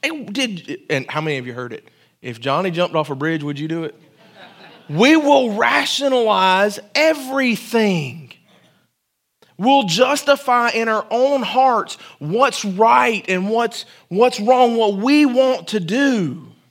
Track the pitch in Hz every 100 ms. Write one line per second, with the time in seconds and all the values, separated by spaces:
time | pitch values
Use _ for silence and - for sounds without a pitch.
0 | 277 320 196 208 254 185 - 147 _ 143
1 | 127 156 156 139 127 120 123 113 _ _
2 | _ _ 123 117 123 143 190 170 175 160
3 | 147 139 151 165 147 143 156 165 165 -
4 | _ _ _ - - - - - _ 151
5 | 247 320 294 285 247 202 226 285 277 -
6 | 277 254 226 196 185 185 208 208 - -
7 | 311 311 262 269 262 220 - 233 214 180
8 | 139 120 139 - _ _ _ _ _ _
9 | _ _ _ _ _ _ 202 277 208 165
10 | 254 285 - 277 - 240 240 226 226 220
11 | - 226 262 277 214 247 262 233 - -
12 | - - 147 202 269 - 208 185 226 247
13 | 240 214 - 185 190 226 233 - - -
14 | _ 180 247 247 208 254 247 233 220 196
15 | 226 294 294 240 262 247 170 214 165 226
16 | 277 240 165 120 - _ _